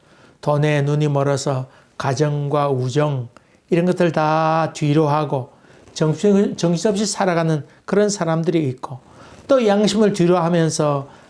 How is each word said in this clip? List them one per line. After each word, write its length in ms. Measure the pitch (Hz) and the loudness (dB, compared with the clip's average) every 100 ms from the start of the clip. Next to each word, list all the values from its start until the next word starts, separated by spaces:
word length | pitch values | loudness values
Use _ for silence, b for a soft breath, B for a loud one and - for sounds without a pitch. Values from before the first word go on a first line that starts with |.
| b b b b | b b b b
돈에 400 | - 147 151 147 | -2 0 2 2
눈이 260 | 143 147 151 | 0 0 0
멀어서 600 | 139 139 139 147 131 131 b b - | 0 0 0 -2 -4 -6 b b -8
가정과 720 | 135 131 151 147 143 147 143 | -4 -2 0 -2 -2 -2 0
우정, 600 | 131 127 131 151 135 117 b b b _ | -2 -2 -2 -2 -2 -8 b b b _
이런 160 | 165 180 | 0 0
것들 260 | 180 175 | 2 0
다 600 | 160 156 156 160 160 156 | 2 0 0 0 0 -2
뒤로 340 | 156 151 147 151 | -2 0 2 2
하고 460 | 147 147 143 127 B B B B | 0 -2 -4 -8 B B B B
정신, 600 | - 156 151 208 196 226 - | -2 -2 2 2 4 2 0
정신없이 500 | 170 170 226 202 208 | 0 0 0 0 -2
살아가는 600 | - 196 170 160 156 B B - | -2 -2 0 0 -2 B B -4
그런 240 | 196 208 | 0 0
사람들이 580 | 202 165 160 165 165 143 | -2 -2 -2 0 -2 -2
있고, 300 | 127 - 127 B B B B - | -6 -12 -16 B B B B 0
또 180 | 269 226 | 2 4
양심을 480 | 202 214 202 208 | 2 2 2 2
뒤로 240 | 202 170 180 | 2 2 2
하면서 720 | 165 175 160 151 151 143 131 B B | 2 0 0 0 0 -2 -6 B B